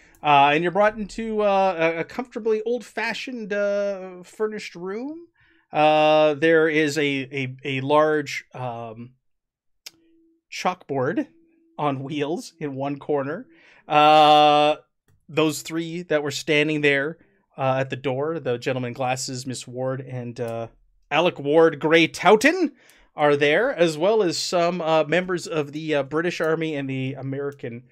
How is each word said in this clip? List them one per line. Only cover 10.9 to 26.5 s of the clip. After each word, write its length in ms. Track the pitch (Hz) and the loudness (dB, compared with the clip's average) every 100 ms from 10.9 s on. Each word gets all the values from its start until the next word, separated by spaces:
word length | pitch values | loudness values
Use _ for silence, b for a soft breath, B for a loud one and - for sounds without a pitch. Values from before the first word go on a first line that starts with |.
| 135 127 220 277 _ _ _ _ - | -4 -2 -2 -6 _ _ _ _ -6
on 280 | 147 135 | -4 -4
wheels 480 | 135 147 143 175 - - | -6 -6 -4 -6 -10 -12
in 160 | 147 135 | -10 -8
one 220 | 139 139 | -8 -8
corner. 480 | - 147 135 170 262 b b b b | -4 -4 -4 -8 -12 b b b b
Uh, 880 | 151 151 151 151 151 151 147 147 147 _ _ _ _ - | 4 6 8 8 8 6 6 2 0 _ _ _ _ -10
those 340 | 151 156 139 | -2 0 -2
three 400 | - 160 165 170 | -8 -8 -8 -8
that 200 | 175 151 | -2 -2
were 80 | 147 | -2
standing 520 | 139 - 147 151 151 | -6 0 0 0 0
there, 360 | 147 139 143 170 b b b - | 0 0 -2 -8 b b b -6
uh, 200 | 131 131 | -2 -2
at 100 | 131 | -4
the 60 | 131 | -6
door, 420 | 139 127 147 165 | -6 -4 -6 -6
the 200 | 135 120 | -6 -6
gentleman 300 | 131 127 123 | -4 -6 -6
in 40 | |
glasses, 500 | 123 131 127 135 131 | -6 -4 -4 -6 -10
Miss 220 | 131 120 - | -10 -12 -12
Ward, 340 | 123 131 131 | -8 -6 -6
and, 380 | 131 127 120 117 | -8 -10 -10 -8
uh, 280 | 117 117 113 _ _ _ - | -8 -8 -10 _ _ _ -4
Alec 300 | 147 175 - | 0 0 0
Ward 400 | 143 156 165 147 | 0 4 4 4
Grey 260 | 156 165 160 | 2 4 4
Towton, 680 | - 175 214 269 370 320 - b b b | 2 4 6 6 2 0 -4 b b b
are 220 | - 147 147 | 0 2 4
there, 380 | 147 156 247 | 4 2 2
as 240 | 175 175 151 | 2 0 2
well 240 | 180 226 | 0 2
as 160 | 190 147 | 2 -2
some, 420 | - 185 170 180 | -2 0 0 0
uh, 240 | 160 160 | 0 2
members 420 | 147 165 180 175 180 | 2 0 0 -4 -4
of 260 | 165 143 | -4 -4
the, 220 | 147 160 147 | -6 -4 -2
uh, 60 | |
British 380 | 135 151 175 165 | -2 -2 -2 -2
Army 340 | 160 | -2